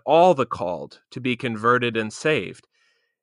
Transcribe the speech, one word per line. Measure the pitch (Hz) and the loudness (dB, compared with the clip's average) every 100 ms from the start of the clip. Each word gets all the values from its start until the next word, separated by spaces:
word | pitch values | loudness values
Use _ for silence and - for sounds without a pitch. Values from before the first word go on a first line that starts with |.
| 123 | 2
all | 160 180 | 4 6
the | 139 120 | 4 -2
called | - 90 82 73 - _ | -4 -6 -8 -12 -18 _
to | 131 | -8
be | 123 120 | -6 -4
converted | 127 107 117 123 120 110 | -6 -2 2 2 0 -2
and | 107 | -4
saved. | - 156 143 90 - _ _ _ _ _ _ | -4 -2 -2 -4 -12 _ _ _ _ _ _